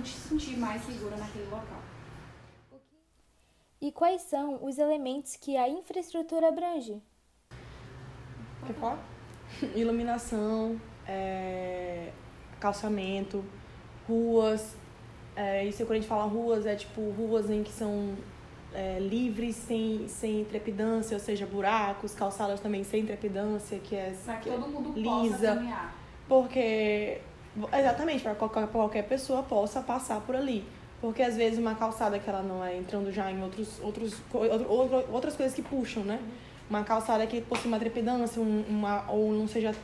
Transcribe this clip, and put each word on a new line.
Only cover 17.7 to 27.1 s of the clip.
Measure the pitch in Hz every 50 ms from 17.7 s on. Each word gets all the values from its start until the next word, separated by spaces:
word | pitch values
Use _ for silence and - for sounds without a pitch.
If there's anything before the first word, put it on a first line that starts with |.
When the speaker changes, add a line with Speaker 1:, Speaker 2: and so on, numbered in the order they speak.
Speaker 3:
são, | - - 226 208 208 208 202 202 196 196 - - - - - - - - - -
é, | - 190 190 190 190 185
livres, | 190 196 214 240 254 240 208 208 233 240 220
sem, | - - - 240 226 226 220 220 214 - -
sem | - - - 220 214 214 214
trepidância, | 214 - 214 - 233 202 196 214 220 226 226 220 - 214
ou | 202
seja, | 202 - 208 202 202
buracos, | 185 196 202 196 196 220 220 208 202 196 - - 202 -
calçadas | - 208 196 196 - 214 202 202 202
também | - 208 208 196 196
sem | - - 220 220
trepidância, | 214 208 202 - 208 190 196 208 214 214 208 208 - 208 190
que | - - 214
é | 196 190 190 185 190 -
Speaker 1:
Pra | 240 226
que | 220 - 262
Speaker 3:
que | 254
é | 233
Speaker 1:
todo | 285 294
mundo | 285 285 247 - - 220
possa | 220 233 233 233
Speaker 3:
lisa. | 233 226 202 190 220 214 208
Speaker 1:
caminhar. | - 240 240 220 - - - - - - - - - - -
Speaker 3:
Porque, | 262 262 254 240 - 262 240 226 220 220 214 208 208 208 208 208